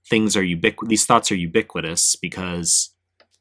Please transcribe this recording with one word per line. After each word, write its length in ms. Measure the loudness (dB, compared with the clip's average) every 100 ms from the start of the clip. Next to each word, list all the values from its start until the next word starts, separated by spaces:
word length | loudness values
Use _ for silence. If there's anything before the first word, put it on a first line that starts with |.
| 0
things 260 | 2 2 0
are 60 |
ubiqu-, 440 | 0 0 0 0 0
these 180 | 0 4
thoughts 260 | 2 2
are 40 | -2
ubiquitous 800 | 0 -2 -2 -4 -6 -2 0 -2
because, 800 | -6 -8 -6 -4 -2 0 -2 _ _ _ _ _